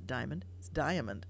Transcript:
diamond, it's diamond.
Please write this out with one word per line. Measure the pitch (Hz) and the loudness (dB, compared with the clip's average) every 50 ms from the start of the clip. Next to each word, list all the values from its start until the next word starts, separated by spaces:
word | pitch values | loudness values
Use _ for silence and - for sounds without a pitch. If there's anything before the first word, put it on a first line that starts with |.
| - | -4
diamond, | - 131 123 117 131 151 170 - - - - | -2 -2 0 0 0 -2 -4 -4 -6 -12 -12
it's | - - | -12 -4
diamond. | - - 147 143 180 180 135 107 98 98 - | 2 4 4 6 4 4 2 0 -2 -4 -6